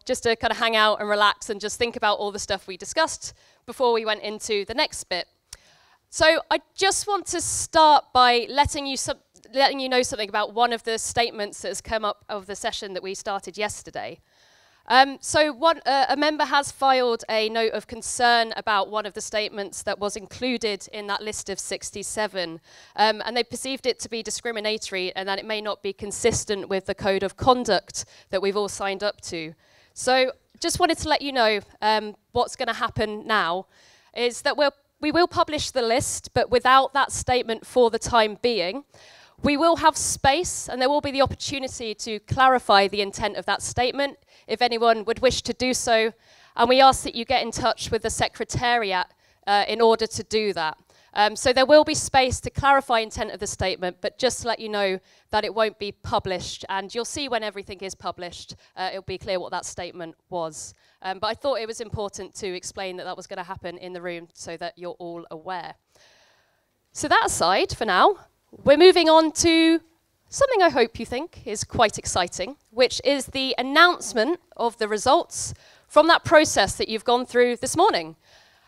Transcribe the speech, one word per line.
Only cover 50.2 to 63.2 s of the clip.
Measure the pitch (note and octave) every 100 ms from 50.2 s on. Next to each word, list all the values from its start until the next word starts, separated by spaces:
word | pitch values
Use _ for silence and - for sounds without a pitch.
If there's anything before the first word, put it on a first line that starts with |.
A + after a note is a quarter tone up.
do | G#3 A3 G#3+
that. | E3+ D#3 - _ _ _ -
Um, | F#3 G#3+
so | C4+
there | B3+ C4
will | D4+
be | D4+ D#4
space | - C4+ C4 -
to | B3
clarify | - C#4 C#4 C4 A3+
intent | A3 - G#3+
of | F#3
the | G3+
statement, | - F#3+ F3+ F3+ -
but | - -
just | B3+ -
to | A#3
let | A3
you | A3
know | G#3 G3 F#3 - _ _
that | G#3+
it | G#3 G#3
won't | A3 -
be | G#3
published, | - - G#3+ G3 F3+ - - -
and | F#3+ F#3+
you'll | A#3
see | A3+ D#4 C#4
when | A#3
everything | G#3+ G3 F#3+ F#3+
is | F#3+ -
published, | F#3 E3+ F3 - - - _ -
uh, | F#3
it'll | F#3+
be | - F#3
clear | A3 F#3
what | E3
that | F3+ -
statement | - F3 F3+ E3 - _
was. | F3+ D#3+ D3+ - - _ _
Um, | F#3 F#3+
but | G#3+
I |
thought | A3+ C#4+ A3+
it | A3
was | A3+
important | G#3+ - G3+ - F#3 -
to | G3
explain | F3+ - - F#3+ F3+
that | E3
that |
was | F3+